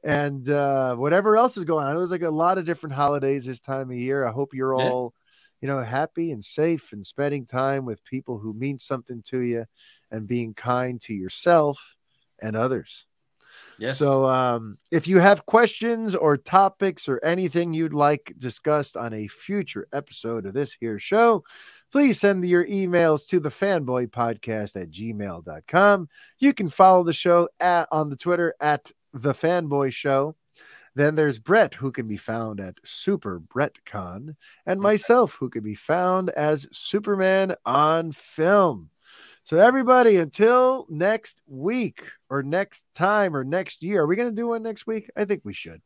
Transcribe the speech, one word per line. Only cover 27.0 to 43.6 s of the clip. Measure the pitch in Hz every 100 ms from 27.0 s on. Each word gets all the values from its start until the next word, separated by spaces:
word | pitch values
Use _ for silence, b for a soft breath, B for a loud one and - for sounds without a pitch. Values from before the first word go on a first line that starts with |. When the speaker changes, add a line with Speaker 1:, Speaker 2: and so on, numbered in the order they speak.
Speaker 1:
the | 170
show | 160 180 175 170 _
at, | 180 175 160
on | 156 151
the | 139
Twitter | 175 175 165 -
at | 147 147 - _ _
the | 131 135
fanboy | 131 165 175 156 143 135
show. | - 143 135 147 160 _ b b b b
Then | 131 147 156
there's | 151 117
Brett, | - 214 180 -
who | 135
can | 127 113
be | 104
found | - 113 113 104
at | 95 -
Super | - - - 190 104 90
Brett | 80 123 143 _ -
Con, | 90 90 95 147 151 b b -
and | 190
Speaker 2:
Okay. |
Speaker 1:
myself, | 202 208 - 247 208 -
who | 131
can | 117
be | 107 101
found | - 170 180 185 185
as | - 151 151 139
Superman | - - 202 208 196 190 190 190 - -
on | 135 151 165 165
Film. | 143 - - 165 202 180 107 78 _ B B B B
So | - 160
everybody, | 226 262 247 254 240 190
until | 156 - 220 247 254 262 -
next | 151 185 220 - - _
week | 131 160 254 185 - - - _
or | 139
next | 135 170 196 - _ -
time | 185 208 196 143
or |
next | 131 175